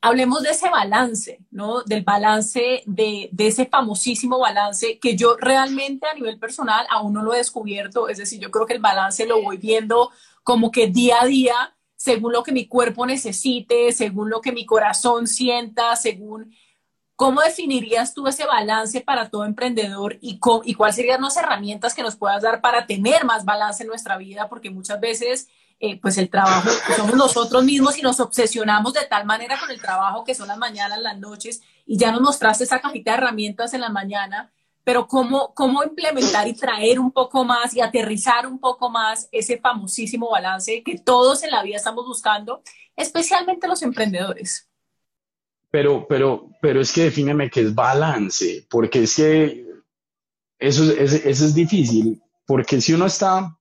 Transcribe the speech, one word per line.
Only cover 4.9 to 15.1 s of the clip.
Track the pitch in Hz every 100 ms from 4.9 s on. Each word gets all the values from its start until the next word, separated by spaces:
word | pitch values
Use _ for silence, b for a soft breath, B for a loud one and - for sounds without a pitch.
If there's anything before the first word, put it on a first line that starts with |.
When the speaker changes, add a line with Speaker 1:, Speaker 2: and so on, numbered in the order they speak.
| 226
Speaker 1:
que | 240 190
yo | 233 240
realmente | 254 269 269 269 277 277 302
a |
nivel | 311 233 220
personal | 226 - 254 214 240
aún | 220 208
no | 208
lo | 214
he | 240
descubierto. | 240 - 214 202 202 214 220
Es | 202
decir, | 202 220
yo | 196
creo | 214 226
que |
el | 247
balance | 214 190 190 196 226
lo | 226
voy | 202 190
viendo | 208 220 220 233 240 b b b
como | - 240 226
que | 240 220
día | 185 240 233
a | 247
día, | 269 254 240 247 _ _ _
según | - 233 226
lo | 240
que | -
mi | 262 220
cuerpo | 247 240 226 247
necesite, | 262 240 190 269 247 208 240 240
según | 240 208 190 208
lo | 226
que | 240
mi | 240
corazón | 226 220 208 - 247